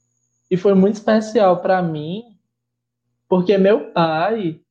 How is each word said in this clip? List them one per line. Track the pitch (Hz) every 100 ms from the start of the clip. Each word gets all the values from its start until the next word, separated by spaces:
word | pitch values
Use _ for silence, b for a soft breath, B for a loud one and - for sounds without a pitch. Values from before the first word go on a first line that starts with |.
| _ _ _ _ -
E | 180
foi | 208
muito | 190 196 214
especial | - 220 214 240 190 180
pra | 190 185
mim, | 170 151 156 202 240 196 _ _ _ _ _ _ _ _ -
porque | 185 180 196
meu | 190 240 -
pai | - 165 156 190 226 175 156 _